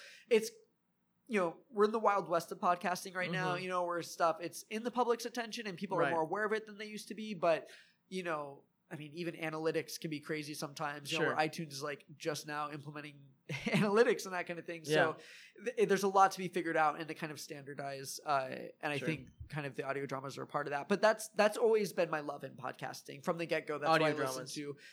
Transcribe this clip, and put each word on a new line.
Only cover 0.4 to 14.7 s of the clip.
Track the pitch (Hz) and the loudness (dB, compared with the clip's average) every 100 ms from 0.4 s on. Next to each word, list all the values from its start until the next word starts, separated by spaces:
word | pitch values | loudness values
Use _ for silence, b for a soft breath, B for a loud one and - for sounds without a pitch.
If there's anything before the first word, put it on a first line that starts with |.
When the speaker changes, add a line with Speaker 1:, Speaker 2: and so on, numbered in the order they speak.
| 220 - _ _ _ _ _ _ - | 2 -6 _ _ _ _ _ _ -2
Speaker 1:
you | 214 | 0
know, | 170 - _ | 0 -2 _
we're | 214 214 | 2 4
in | |
the | 226 | 4
wild | 214 202 160 | 4 2 2
west | 170 - | 0 0
of | 180 | 0
podcasting | 185 175 196 180 190 180 | 2 2 0 -4 -4 -4
right | 180 | -2
now, | 180 185 | 0 0
Speaker 2:
Mm-hmm. | 180 | -2
Speaker 1:
you | 185 | 0
know, | 180 | 0
where | 175 170 | 0 -2
stuff, | 151 - 170 160 | -4 2 2 2
it's | 170 - - | -6 -10 -8
in | 220 | -6
the | 240 | -2
public's | 240 233 233 | 2 2 0
attention | 240 247 226 226 214 | -2 -6 -6 -6 -8
and | 170 | -6
people | 190 185 | -2 0
are | |
Speaker 2:
Right. | 143 | 2
Speaker 1:
more | 165 | 2
aware | 160 196 | 0 0
of | 214 | 0
it | 220 214 | -2 -4
than | 202 | -12
they | 214 | -10
used | 214 - | -10 -10
to | |
be, | 208 214 | -8 -6
but, | 185 170 151 - B B B _ | 2 4 4 0 B B B _
you | 185 | -6
know, | 175 156 143 139 _ _ _ | -4 -4 -6 -12 _ _ _
I | 156 | -12
mean, | 151 | -10
even | 156 170 156 | -6 -6 -4
analytics | 160 156 160 156 139 - | -4 0 0 0 -2 -6
can | 170 | -6
be | 147 | -6
crazy | 147 156 147 | -4 -4 -4
sometimes, | 147 151 139 151 147 139 | -6 -8 -4 -6 -6 -4
you | 160 | 0
know, | 147 | 2
Speaker 2:
Sure. | - | 2
Speaker 1:
where | 156 | 0
iTunes | - 160 | -2 -8
is, | 139 | -6
like, | 147 143 - 143 | -8 -8 -12 -8
just | 160 147 147 | -4 -4 -4
now | 147 147 | -6 -6
implementing | 147 143 147 147 143 - _ - | -8 -10 -12 -12 -16 -20 _ -10
<laughs> | 143 240 | -6 0
analytics | 208 208 202 240 202 | 2 6 6 6 2
and | 196 | -2
that | 180 175 | -6 -6
kind | 170 | -8
of | |
thing. | 165 | -8